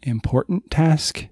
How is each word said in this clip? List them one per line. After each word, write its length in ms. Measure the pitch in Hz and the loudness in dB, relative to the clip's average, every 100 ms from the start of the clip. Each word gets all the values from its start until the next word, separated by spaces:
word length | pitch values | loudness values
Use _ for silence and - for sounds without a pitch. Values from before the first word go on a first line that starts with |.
important 680 | 135 113 - 123 - 185 - | -4 -4 0 0 0 -4 -2
task. 560 | - 160 151 - - - | 2 4 4 0 -6 -12